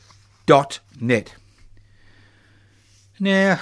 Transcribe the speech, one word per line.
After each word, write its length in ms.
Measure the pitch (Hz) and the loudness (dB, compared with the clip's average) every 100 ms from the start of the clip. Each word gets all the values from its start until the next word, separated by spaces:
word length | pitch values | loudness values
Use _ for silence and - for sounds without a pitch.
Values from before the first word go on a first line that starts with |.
| _ - _ _ - | _ -20 _ _ 2
dot 320 | 139 143 - _ - | 2 0 -8 _ -10
net. 360 | 117 113 - - _ _ - - - _ _ _ _ _ _ _ _ _ _ _ _ - | -4 -4 -4 -18 _ _ -20 -20 -20 _ _ _ _ _ _ _ _ _ _ _ _ -8
Now, 400 | 196 196 196 180 | -2 0 0 -2